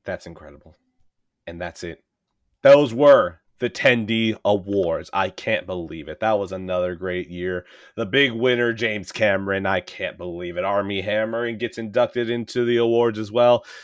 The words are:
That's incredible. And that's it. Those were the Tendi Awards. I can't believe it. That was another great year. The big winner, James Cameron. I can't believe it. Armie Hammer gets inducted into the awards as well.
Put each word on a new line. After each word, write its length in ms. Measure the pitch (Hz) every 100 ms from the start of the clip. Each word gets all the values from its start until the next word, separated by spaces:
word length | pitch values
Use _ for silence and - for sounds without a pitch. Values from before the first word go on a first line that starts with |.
That's 220 | - 90 87
incredible. 500 | 82 73 71 85 _ _ _ _ _ _ _ -
And 140 | 85
that's 240 | 85 -
it. 180 | 87 80 _ _ _ _ _ _
Those 300 | 135 143 139
were 460 | 117 147 131 87 85 _ _
the 120 | 120
Tendi 680 | - 135 120 104 113 113 104
Awards. 640 | 101 104 98 101 85 78 82
I 160 | 98 95
can't 340 | - - 110
believe 440 | 90 92 80 80 73
it. 120 | 78
That 180 | 107 104
was 140 | 92
another 420 | 95 92 90 90
great 360 | 87 92 90 87
year. 340 | 87 90 90 - - - -
The 80 |
big 280 | 104 135 143
winner, 420 | 113 127 120 120
James 380 | 113 113 107 90
Cameron. 520 | - 107 98 98 95
I 160 | 95 95
can't 380 | - - 92 80
believe 400 | 90 87 87 87
it. 60 |
Armie 360 | 95 101 98 98
Hammer 500 | 98 104 110 117 120
gets 260 | 107 117 -
inducted 500 | 110 117 120 123 117
into 380 | 120 113 127 120
the 100 | 117
awards 420 | 117 117 117 107
as 140 | 104
well. 320 | 120 120 120 - -